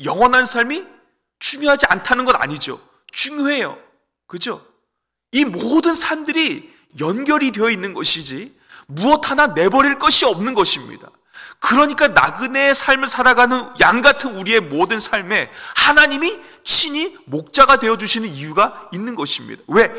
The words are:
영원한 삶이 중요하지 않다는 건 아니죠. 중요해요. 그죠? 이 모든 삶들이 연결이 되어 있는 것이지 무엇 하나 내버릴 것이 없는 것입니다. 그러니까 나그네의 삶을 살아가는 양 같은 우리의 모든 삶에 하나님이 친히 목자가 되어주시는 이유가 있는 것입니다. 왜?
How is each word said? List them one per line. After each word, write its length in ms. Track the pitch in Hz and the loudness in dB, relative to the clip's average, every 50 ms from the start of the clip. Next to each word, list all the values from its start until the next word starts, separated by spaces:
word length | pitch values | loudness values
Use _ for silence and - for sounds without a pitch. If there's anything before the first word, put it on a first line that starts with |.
| 135 | -8
영원한 400 | - - 185 233 247 247 254 254 | -6 0 2 2 4 4 2 2
삶이 420 | - - 240 233 247 294 359 370 - - _ _ _ _ _ _ _ _ - | 2 0 -2 -2 -2 -4 -8 -10 -12 -20 _ _ _ _ _ _ _ _ -8
중요하지 460 | - - - 269 294 294 277 277 277 | -6 -6 -6 -2 0 2 2 2 2
않다는 380 | - 180 185 - - 254 247 254 | 2 0 0 0 0 0 2 2
건 120 | 254 233 | 2 0
아니죠. 440 | - 120 135 151 147 - 139 123 - _ _ _ _ _ _ | 0 -2 -4 -6 -8 -8 -10 -10 -12 _ _ _ _ _ _
중요해요. 640 | - - - 269 302 294 277 285 294 269 196 143 - - - _ _ _ _ _ _ _ _ - | -8 -6 -6 -4 -4 -4 -2 -2 -2 -2 -4 -6 -8 -14 -20 _ _ _ _ _ _ _ _ -16
그죠? 360 | 175 175 - 123 95 76 - _ _ _ _ _ _ _ _ _ _ _ _ _ | -14 -10 -10 -10 -10 -12 -14 _ _ _ _ _ _ _ _ _ _ _ _ _
이 120 | - 262 294 | -2 -2 0
모든 520 | 233 175 175 202 233 277 320 330 339 330 | 0 -2 -4 -2 0 0 2 2 2 0
삶들이 760 | 320 - - 320 311 302 294 285 320 320 269 151 113 - - _ _ _ _ - 139 | -2 -2 -4 -6 -6 -6 -4 -2 -2 -2 -2 -4 -6 -12 -18 _ _ _ _ -12 -6
연결이 500 | 147 160 190 240 277 285 302 302 294 262 | -4 -4 -4 -2 0 0 0 2 0 0
되어 200 | 214 202 220 226 | 0 0 0 0
있는 220 | 220 190 185 196 | 0 -2 -6 -8
것이지 640 | 180 - 156 - - 165 151 135 131 139 208 277 - _ _ _ - - - | -8 -4 -2 0 0 -2 -4 -10 -12 -14 -14 -16 -20 _ _ _ -20 -20 -20
무엇 420 | - 139 156 196 269 302 302 - - | -14 -6 -2 2 2 2 2 2 0
하나 160 | 277 277 294 269 | 2 2 2 2
내버릴 500 | - 156 170 196 196 269 269 285 277 277 | 2 2 2 2 4 4 4 2 0 0
것이 260 | - 311 - - 302 | 0 0 2 2 2
없는 300 | 254 196 165 202 247 262 | 2 0 0 -2 -2 0
것입니다. 560 | 214 180 - - 147 127 117 110 - - - _ _ _ _ _ - - - - _ | 0 0 0 0 -4 -6 -12 -18 -20 -20 -20 _ _ _ _ _ -20 -20 -20 -14 _
그러니까 500 | - - 233 269 294 285 294 - 302 285 | -2 2 4 4 4 2 2 0 0 2
나그네의 640 | 196 - - - - 190 247 262 262 269 277 277 269 | 4 2 2 2 0 -4 -8 -4 -2 0 2 2 2
삶을 340 | - - - 269 262 269 254 | 2 2 0 0 0 0 -4
살아가는 640 | - - 247 254 247 240 247 240 254 254 233 - - - | -2 2 4 4 4 6 4 2 2 -2 -4 -6 -2 2
양 220 | 180 165 180 240 | 2 4 4 4
같은 340 | 233 277 277 - - 262 214 | 4 4 4 2 -2 -10 -10
우리의 240 | 190 190 190 226 226 | -8 -4 0 0 0
모든 380 | 180 147 139 151 180 175 226 214 | 0 0 -2 -2 -2 -2 -2 -4
삶에 520 | - - - 208 190 175 214 190 135 - - - - - - | -4 -4 -4 -6 -4 -2 -4 -4 -4 -4 -10 -16 -18 -8 -2
하나님이 640 | - - 285 294 302 302 294 277 277 320 349 440 - - - - _ | 0 2 4 6 6 4 4 2 -2 -4 -4 -6 -8 -12 -20 -20 _
친히 540 | - - - - - 311 285 302 320 381 - - _ | -2 0 2 2 2 0 -2 -4 -6 -6 -8 -12 _
목자가 520 | - 135 156 156 - - - 269 262 269 254 | -8 -8 -8 -8 -2 2 4 6 6 6 4
되어주시는 500 | 233 220 226 226 214 202 - 226 220 208 | 2 0 -2 -2 -2 -4 -4 -4 -6 -6
이유가 600 | 151 135 143 156 156 180 208 214 - - - - | -8 -10 -12 -4 -2 0 0 0 -2 -6 -16 -14
있는 220 | - 175 214 247 240 | -12 -10 -8 -8 -8
것입니다. 480 | 190 143 135 - - 120 110 110 - - - | -8 -6 -6 -6 -8 -10 -12 -18 -16 -6 0
왜? 200 | 147 202 226 - - | 2 2 2 2 0